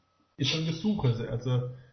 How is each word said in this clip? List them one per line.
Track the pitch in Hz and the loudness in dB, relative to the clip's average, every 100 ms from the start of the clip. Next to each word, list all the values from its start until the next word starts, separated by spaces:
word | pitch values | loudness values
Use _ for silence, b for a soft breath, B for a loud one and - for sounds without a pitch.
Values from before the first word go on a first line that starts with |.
| _ _ _ - | _ _ _ -4
ist | 139 | 0
schon | 160 165 | 0 -2
Gesuche. | 160 214 208 127 113 110 | -2 0 2 2 2 -2
Also, | 117 131 127 127 B B | -4 0 0 0 B B